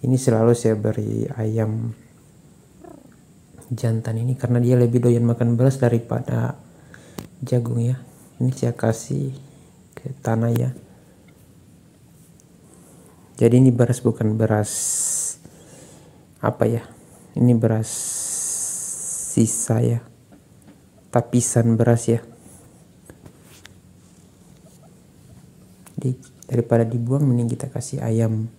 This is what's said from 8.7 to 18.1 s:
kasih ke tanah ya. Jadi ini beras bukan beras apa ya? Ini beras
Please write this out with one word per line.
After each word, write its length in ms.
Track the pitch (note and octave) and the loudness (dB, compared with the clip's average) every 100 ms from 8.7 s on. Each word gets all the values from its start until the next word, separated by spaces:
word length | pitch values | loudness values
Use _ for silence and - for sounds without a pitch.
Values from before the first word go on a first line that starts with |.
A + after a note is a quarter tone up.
kasih 640 | A#2 A2+ A2+ - C#3 C#3 C3 - - - - - | 0 0 0 -4 -6 -4 -8 -16 -20 -20 -20 -20
ke 240 | - C3+ - | -16 -14 -8
tanah 320 | - A2+ A#2 A#2 | -2 0 0 0
ya. 160 | B2 B2+ - - - - - - - - - - - _ - - - - - - - - - - - - - - | -2 -4 -16 -20 -20 -20 -20 -20 -20 -20 -20 -20 -20 _ -20 -20 -20 -20 -20 -20 -20 -20 -20 -20 -20 -20 -20 2
Jadi 240 | A#2+ B2 | 4 6
ini 80 | C3 | 6
beras 320 | A#2 A#2 B2+ | 6 2 2
bukan 400 | B2 - A2 A2 | -2 0 -2 0
beras 320 | A2 G#2+ G#2 - - - - - - - - - - - - - - - - - | 2 2 0 -4 -4 -4 -4 -4 -6 -10 -18 -20 -20 -20 -20 -20 -20 -20 -20 -6
apa 240 | A#2 - | -4 0
ya? 240 | A2 A#2 - - - - - - | 0 -2 -8 -20 -20 -20 -12 2
Ini 160 | B2 A#2 | 4 4
beras 320 | A2 A2 A2 - - | 2 0 -2 -6 -8